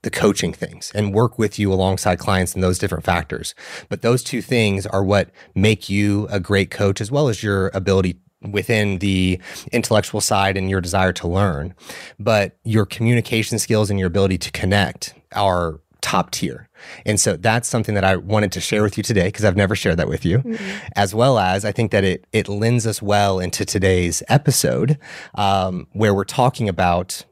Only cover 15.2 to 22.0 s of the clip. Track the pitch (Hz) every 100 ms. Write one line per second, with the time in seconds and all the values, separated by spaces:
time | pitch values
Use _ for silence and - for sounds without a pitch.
15.2 | _ - 101 90 85 78 _ _ - 98
16.2 | 87 - 85 62 - _ - - - 104
17.2 | - 82 101 113 - 120 110 104 95 95
18.2 | 90 107 104 - - 107 104 107 104 107
19.2 | 90 - 104 92 98 101 104 82 85 85
20.2 | 85 101 180 226 196 202 - - 98 107
21.2 | 127 123 92 95 107 101 110 107